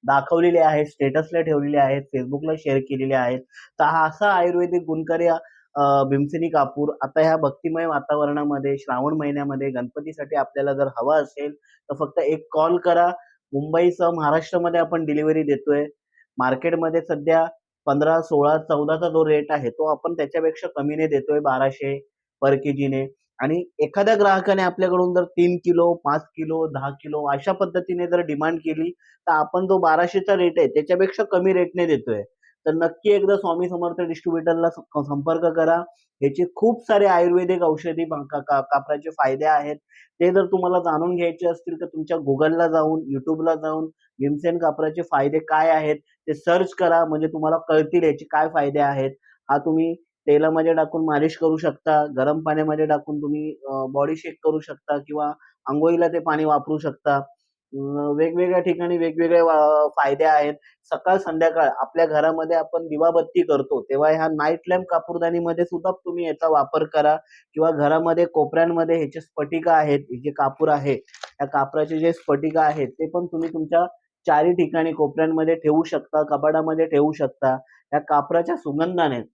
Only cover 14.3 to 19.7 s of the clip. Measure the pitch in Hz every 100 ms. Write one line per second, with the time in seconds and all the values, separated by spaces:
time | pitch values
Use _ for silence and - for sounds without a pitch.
14.3 | 156 160 180 175 170 165 175 156 147 156
15.3 | 160 147 139 139 143 147 - _ _ _
16.3 | - 156 131 170 165 165 160 165 156 147
17.3 | 165 165 - _ _ - 143 151 165 160
18.3 | 151 143 156 156 151 147 156 170 160 156
19.3 | 151 147 151 123